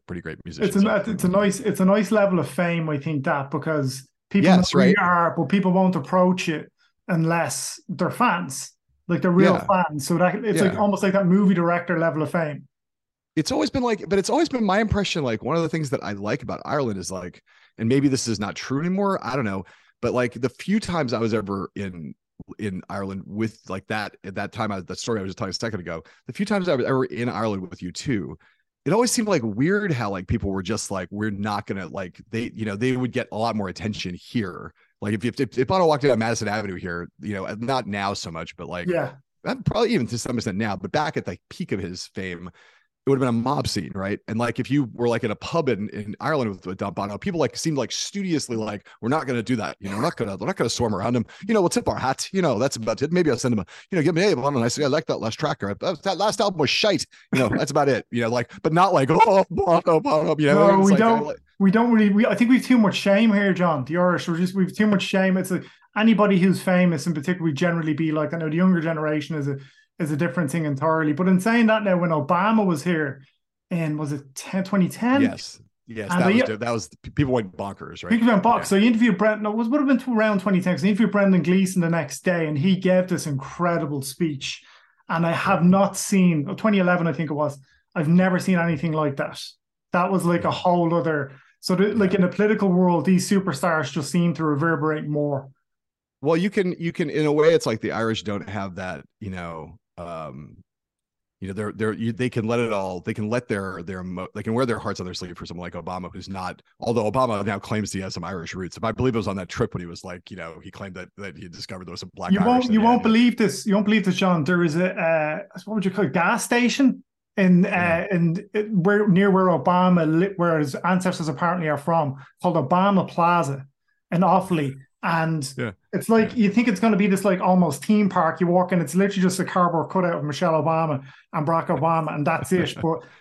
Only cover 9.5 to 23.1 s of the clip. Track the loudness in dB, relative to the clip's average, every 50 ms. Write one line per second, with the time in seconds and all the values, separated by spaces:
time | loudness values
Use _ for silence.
9.5 | 4 2 2 0 2 2 0 -2 -4 -6 -4 -2 0 2 2 2 0 0 -2 -2
10.5 | 0 2 2 2 2 2 2 2 2 2 0 0 2 2 4 4 4 4 4 4
11.5 | 4 2 2 2 0 0 0 -2 -2 0 0 0 0 -2 -2 -2 -2 -2 -2 -4
12.5 | -6 -10 -14 _ _ _ _ _ _ _ _ _ _ _ _ _ _ -2 -2 0
13.5 | 0 0 0 0 0 -2 0 0 -2 -2 -2 0 0 0 0 2 0 0 0 0
14.5 | 0 0 0 2 2 2 2 2 0 0 0 -2 -2 -2 -2 0 -2 -2 -2 -2
15.5 | 0 0 0 0 -2 -4 -2 -2 -4 -4 -4 -6 -8 -6 -4 -4 -4 -4 -4 -8
16.5 | -8 -8 -6 -4 -2 -2 0 -2 -2 -4 -6 -8 -10 -10 -10 -12 -14 -18 _ _
17.5 | _ _ _ _ _ -4 0 2 4 4 4 4 2 0 0 -2 -4 -4 -4 -6
18.5 | -6 -8 -8 -6 -4 -2 -2 -2 -2 0 0 -2 -2 -2 -4 -4 -4 -2 -2 -2
19.5 | -4 -6 -8 -10 _ _ _ _ _ _ -4 -2 0 0 -2 -2 -2 -4 -4 -4
20.5 | -4 -6 -4 -2 -2 -2 -2 -2 -2 -2 -2 -2 -2 -2 0 0 0 -2 -2 -4
21.5 | -4 -6 -6 -8 _ -10 -10 -10 -10 -12 -14 -14 -16 -18 _ _ _ -20 -20 -20
22.5 | -12 -8 -8 -6 -6 -8 -10 -10 -8 -8 -8 -8